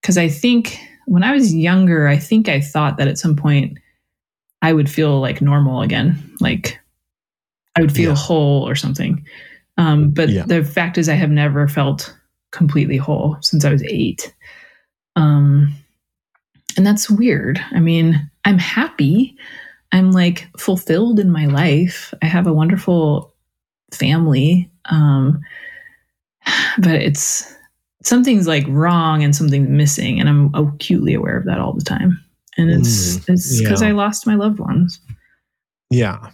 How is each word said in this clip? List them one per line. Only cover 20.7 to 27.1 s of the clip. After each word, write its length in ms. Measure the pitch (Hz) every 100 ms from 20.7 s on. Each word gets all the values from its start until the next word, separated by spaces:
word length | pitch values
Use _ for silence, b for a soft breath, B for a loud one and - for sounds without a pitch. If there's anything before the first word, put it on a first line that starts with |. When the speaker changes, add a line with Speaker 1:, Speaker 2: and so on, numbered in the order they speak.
| 185 - 165 226 214
Speaker 1:
in 100 | 190
my 140 | 160 151
life. 680 | 139 170 143 180 - - -
I 40 | 160
have 220 | 175 175
a 60 |
wonderful 800 | 156 160 190 - 175 156 147 - _ _ _ _ _ _
family. 760 | - - 160 160 131 143 180 180 _ -
Um, 560 | 160 147 135 131 151 B B B B B B B _ _ _ -
<sighs> 320 | - - -
but 160 | 180 160
it's, 580 | -